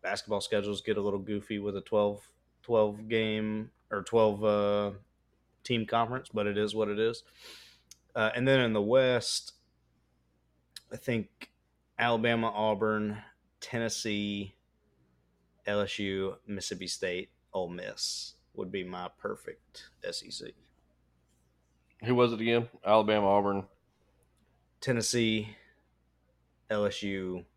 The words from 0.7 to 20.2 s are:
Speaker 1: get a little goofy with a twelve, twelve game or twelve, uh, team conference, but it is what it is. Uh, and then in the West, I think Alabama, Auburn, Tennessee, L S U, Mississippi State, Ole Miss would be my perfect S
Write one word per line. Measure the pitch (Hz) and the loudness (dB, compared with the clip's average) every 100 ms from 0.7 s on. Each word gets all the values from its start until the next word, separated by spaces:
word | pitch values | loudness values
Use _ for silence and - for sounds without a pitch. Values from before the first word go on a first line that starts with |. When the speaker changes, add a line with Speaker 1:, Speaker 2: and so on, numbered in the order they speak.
| 98 | -6
Speaker 1:
get | - 104 | -2 -2
a | |
little | 101 98 | 0 -2
goofy | 95 104 101 107 | -4 -6 -4 -6
with | 101 98 | -4 -6
a | |
twelve, | 90 107 104 101 - _ _ _ | -2 2 2 0 -12 _ _ _
twelve | - 113 107 104 110 | 0 4 4 0 -2
game | 113 110 107 107 107 110 _ _ | 0 2 0 -2 -4 -8 _ _
or | 104 | -6
twelve, | 92 117 110 101 | 2 4 6 4
uh, | 107 104 101 104 104 98 - _ _ _ _ _ | 2 4 4 2 0 -4 -16 _ _ _ _ _
team | - 120 107 | -4 -2 0
conference, | 117 117 127 - | 0 0 -2 -6
but | 110 104 | -2 -2
it | 104 | 0
is | 104 | 0
what | 107 104 | 0 -2
it | 104 | 0
is. | 110 117 - - - - - _ _ - _ | 0 -2 -14 -20 -20 -20 -20 _ _ -20 _
Uh, | - 107 | 0 0
and | 120 131 | 2 4
then | 135 | 4
in | 120 | 4
the | 110 | 2
West, | 101 127 131 123 - - - - _ _ _ _ _ _ _ _ _ _ _ - _ | 4 4 6 2 0 -6 -8 -20 _ _ _ _ _ _ _ _ _ _ _ -20 _
I | 117 | -12
think | - 117 104 _ - _ _ _ _ - | -2 -2 -2 _ -20 _ _ _ _ -2
Alabama, | 117 117 117 117 113 | 2 2 2 2 0
Auburn, | 104 110 104 107 107 107 104 - _ _ _ | 0 0 2 2 0 -2 -6 -12 _ _ _
Tennessee, | - 120 117 - 113 104 104 101 98 _ _ _ _ _ _ _ _ _ _ _ - | -8 -4 -4 -4 -4 -2 -2 -4 -8 _ _ _ _ _ _ _ _ _ _ _ -4
L | 104 | -2
S | 98 - | -2 -4
U, | 101 95 95 92 - | -4 -2 -4 -6 -12
Mississippi | 101 - 92 90 | -10 -8 -8 -8
State, | - 95 87 76 _ _ | -6 -4 -4 -8 _ _
Ole | 98 87 | -8 -6
Miss | 87 90 - - - - - _ | -8 -10 -8 -8 -8 -12 -16 _
would | - 95 | -12 -8
be | 98 | -6
my | 90 92 90 _ | -8 -8 -10 _
perfect | 104 104 - - _ - - _ | -8 -8 -12 -18 _ -20 -20 _
S | - - | -8 -8